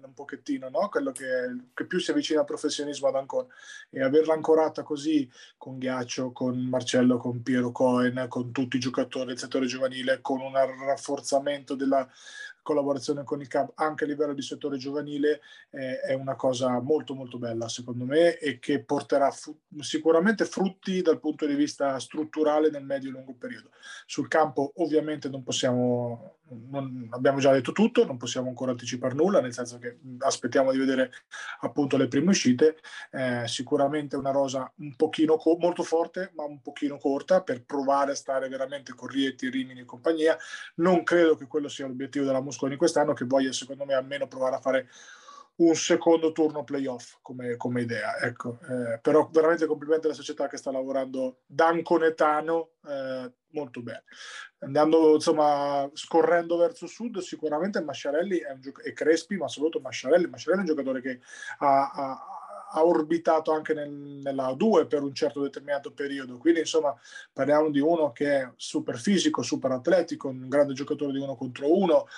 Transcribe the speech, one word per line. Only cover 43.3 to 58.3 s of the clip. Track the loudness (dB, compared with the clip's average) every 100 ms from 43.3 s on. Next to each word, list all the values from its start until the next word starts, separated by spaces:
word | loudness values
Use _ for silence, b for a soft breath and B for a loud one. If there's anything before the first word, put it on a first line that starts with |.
| 2 2
secondo | -2 -8 -10 -2
me |
almeno | -2 -2 -6 -6
provare | -4 -2 -2
a |
fare | 0 0 -2 B B B B B B 4
un | 4 6
secondo | 4 2 6 4 4
turno | 2 2 0
playoff | -6 -4 -4 -6 -12 -20
come, | -16 -10 -6 -4
come | -2 -2
idea, | -2 -2 -4 -2
ecco. | -4 -4 -10 -10
Eh, | -8 -6 -4 -2
però | 4 4 6
veramente | 4 4 4 2
complimenti | -2 0 0 0
alla | -4
società | -8 -6 -6
che | -6
sta | -6
lavorando | -4 -2 -4 -4 -4 -6 -8 _
da | 2 4
anconetano, | 4 2 2 4 4 2 2 0 -2 -2 _ -10
eh, | -8 -6 -8 -10 _ _
molto | -10 -8 -10
bene. | -12 -12 _ B B B B -14
Andando, | -2 2 6 8 8 6
insomma, | 6 4 4 4 0 0 -2
scorrendo | -6 0 4 4 4 2 2
verso | 2 0 -14
sud, | -10 -8 -8
sicuramente | -10 -6 -4 -2 -2 -2
Masciarelli | -4 -6 -4 -2 0